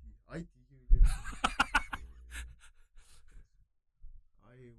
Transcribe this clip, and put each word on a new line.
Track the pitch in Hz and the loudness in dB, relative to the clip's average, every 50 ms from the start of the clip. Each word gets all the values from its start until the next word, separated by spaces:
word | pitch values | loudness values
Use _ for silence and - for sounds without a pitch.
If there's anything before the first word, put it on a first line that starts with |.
뒤-, | - - - - _ | -20 -20 -20 -20 _
아이, | - 123 165 170 | -18 -18 -18 -18
뒤에 | - _ _ _ _ 139 131 _ - | -18 _ _ _ _ _ -6 _ 4
의지. | - - - | 6 8 8
<laughs> | - - - - - - - - - - - - - - - - - - - - - - - - - - - - - - - - - - - - _ - - - - - - - - - - - _ _ _ _ _ _ _ _ _ _ _ - - - - - _ _ _ | 6 4 0 -8 -12 -8 -4 -4 -2 0 0 -2 0 0 -4 -4 -4 -14 -16 -16 -18 -20 -20 -20 -18 -16 -16 -16 -16 -18 -20 -20 -20 -20 -20 -20 _ -20 -20 -20 -20 -20 -20 -20 -20 -20 -20 -20 _ _ _ _ _ _ _ _ _ _ _ -18 -18 -16 -18 -20 _ _ _
아이, | _ 104 123 127 127 120 117 | _ -20 -20 -20 -20 -20 -20